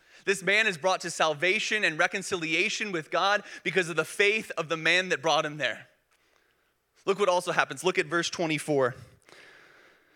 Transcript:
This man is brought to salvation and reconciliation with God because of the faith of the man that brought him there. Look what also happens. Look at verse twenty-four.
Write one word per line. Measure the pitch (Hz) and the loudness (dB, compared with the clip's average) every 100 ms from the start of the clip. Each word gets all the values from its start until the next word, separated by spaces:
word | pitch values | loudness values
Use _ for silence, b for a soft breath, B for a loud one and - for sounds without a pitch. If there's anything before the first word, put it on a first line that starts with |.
| b b | b b
This | b 190 | b -2
man | 175 208 220 | 2 2 2
is | 175 | 0
brought | 180 180 | 0 0
to | 175 | -2
salvation | - 165 147 170 208 - 214 | 0 0 2 0 0 0 0
and | 190 156 | 0 2
reconciliation | 180 202 180 190 160 160 208 - 214 | 0 0 -6 -4 -2 0 0 -2 -4
with | 175 151 | -6 -4
God | 165 190 208 196 B | 0 2 0 -2 B
because | 180 175 170 | -4 -2 0
of | 160 | -2
the | 156 | -2
faith | - 202 220 202 - | 2 2 2 -2 -6
of | 160 | -4
the | 165 | -2
man | 160 175 185 | 2 2 2
that | 156 | 0
brought | 160 151 | 2 2
him | 156 151 | 0 -2
there. | 127 107 - _ _ _ _ _ _ _ _ _ _ _ | -4 -6 -12 _ _ _ _ _ _ _ _ _ _ _
Look | - 190 | -4 0
what | 196 | 2
also | 180 180 | 2 2
happens. | 156 143 139 | 0 0 0
Look | 170 185 | 0 0
at | 160 | 0
verse | 170 165 | -2 -2
twenty-four. | - 165 151 - 147 127 131 - - _ B B B B B B B B | -2 -2 -2 0 2 2 -2 -14 -20 _ B B B B B B B B